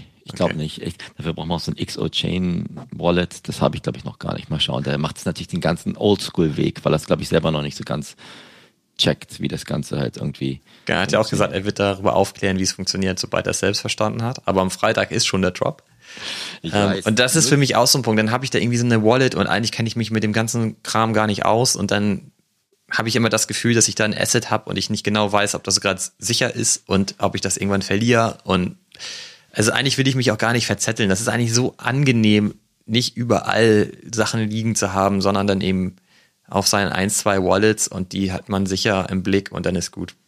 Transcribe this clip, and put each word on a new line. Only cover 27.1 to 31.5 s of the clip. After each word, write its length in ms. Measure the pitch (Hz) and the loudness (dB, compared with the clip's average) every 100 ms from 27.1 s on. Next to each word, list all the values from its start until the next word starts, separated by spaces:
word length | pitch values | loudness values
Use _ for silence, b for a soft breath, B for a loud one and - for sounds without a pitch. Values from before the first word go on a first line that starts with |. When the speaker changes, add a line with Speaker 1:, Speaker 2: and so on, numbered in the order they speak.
| - | -2
Speaker 2:
ob 140 | 98 98 | -2 -2
ich 60 | |
das 140 | 98 - | -4 -2
irgendwann 240 | 98 98 | 0 0
verliere. 560 | - 101 117 117 113 - | 0 0 4 4 2 -2
Und 320 | - 95 90 - _ B B B B B B | 0 0 0 -6 _ B B B B B B
also 180 | - 107 | 0 2
eigentlich 260 | 120 135 135 | 2 0 0
will 100 | 131 | 0
ich 80 | 127 | 2
mich 140 | 120 | 0
auch 60 | 107 | 0
gar 140 | 113 | 0
nicht 120 | 120 113 | 0 0
verzetteln. 420 | 101 - 113 101 | -2 -2 0 0
Das 120 | 92 | 2
ist 80 | 113 | 0
eigentlich 240 | 113 117 | 0 0